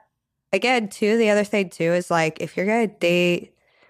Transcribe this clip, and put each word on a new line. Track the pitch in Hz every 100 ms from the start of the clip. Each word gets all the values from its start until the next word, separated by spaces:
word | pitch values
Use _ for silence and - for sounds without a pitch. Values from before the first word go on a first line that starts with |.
| _ _ _ _ _
again, | 196 233 254 208
too, | - 208 226
the | 214
other | 208
thing, | 202 214 180
too, | - 165
is, | 175 180
like, | 170 160 160
if | 170 -
you're | 190
gonna | 226 226
date | - 170 175 175 175 - _ _ _